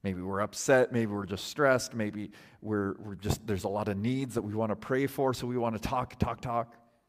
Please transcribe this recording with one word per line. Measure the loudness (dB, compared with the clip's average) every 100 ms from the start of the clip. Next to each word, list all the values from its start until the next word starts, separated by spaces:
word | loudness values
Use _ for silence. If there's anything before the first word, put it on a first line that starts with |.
Maybe | -4 -4
we're | -2 -2
upset, | -2 -2 6 6 6
maybe | 2 0
we're | -2 -4
just | -6 -6
stressed, | 2 4 4 2
maybe | -4 -4 -4 -10 -12 -20 -12
we're, | -2 0 0 -2
we're | -8
just, | -6 -4 -4 -2
there's | -2
a | 0
lot | 0 0
of | 0
needs | 0 0 -2
that | -4
we | -2
want | -2 0
to | -2
pray | 0 0 0
for, | 2 0
so | 0 -2
we | 0
want | 0 0
to | -2
talk, | -2 -4 0
talk, | 0 0
talk. | -2 -2 -2 -10 _ _